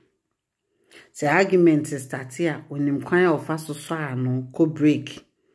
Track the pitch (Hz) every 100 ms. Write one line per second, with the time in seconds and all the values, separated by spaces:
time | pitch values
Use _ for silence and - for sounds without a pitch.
0 | _ _ _ _ _ _ _ _ _ -
1 | _ - 147 165 196 185 170 151 147 143
2 | 127 131 131 - 170 147 - 143 143 139
3 | - 175 180 147 127 160 156 147 - 160
4 | 147 127 127 127 127 - 156 156 151 131
5 | - - - _ _